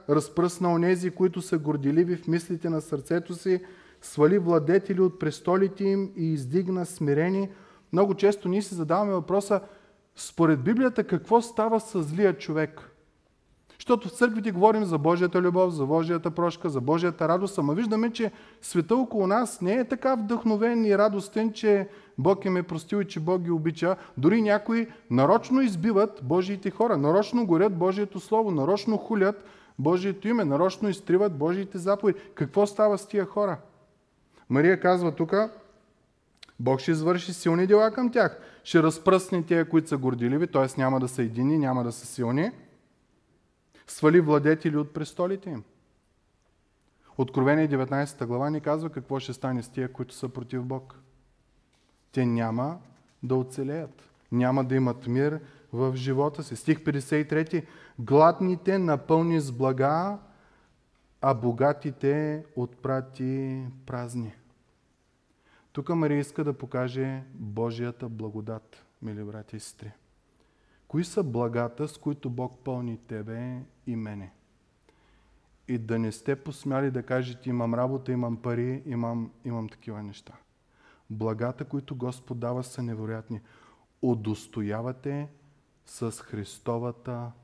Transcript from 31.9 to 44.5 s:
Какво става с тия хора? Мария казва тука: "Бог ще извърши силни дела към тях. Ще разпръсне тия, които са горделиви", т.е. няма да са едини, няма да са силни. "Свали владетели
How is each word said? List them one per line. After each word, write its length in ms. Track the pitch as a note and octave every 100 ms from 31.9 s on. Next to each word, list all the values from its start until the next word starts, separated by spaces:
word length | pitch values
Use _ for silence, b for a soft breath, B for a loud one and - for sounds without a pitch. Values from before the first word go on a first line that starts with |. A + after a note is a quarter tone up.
| G3+ G3+ E3 B -
Какво 320 | C#3+ G3 G#3
става 300 | G#3+ G#3+ G3
с 100 | -
тия 180 | G3+ F#3
хора? 320 | G#3 G3+ D3+ - _ _ _ _ _ _ b b
Мария 300 | C3 E3+ F#3+
казва 360 | F3+ F3+ F3 C#3+
тука: 380 | E3 G3 A3 - - _ _ _ _ _ _ _ - -
"Бог 200 | B2 C3
ще 120 | -
извърши 420 | D#3+ D#3+ F3+ F3+
силни 340 | F3 E3+ E3 F#3+
дела 240 | G#3 A3
към 200 | A3 B3
тях. 280 | A#3+ F3+ - B B
Ще 200 | B E3+
разпръсне 600 | D#3+ D#3+ F#3+ F#3 F#3 F3+
тия, 260 | D#3+ E3+ D#3+
които 180 | D#3+ D#3
са 100 | C#3+
горделиви", 500 | B2+ B2 A#2+ C#3+ E3+
т.е. 320 | C#3 C3 -
няма 180 | C3 C3
да 80 | B2+
са 160 | B2+
едини, 340 | A2+ A2+ C3+ D#3
няма 260 | C3+ B2+
да 80 | A#2+
са 140 | A#2 -
силни. 460 | - A#2 C3+ G3+ - - _ _ _ _ _ _ _ _ _ _ _ b
"Свали 320 | - D3+ F3
владетели 580 | D3+ D3 D3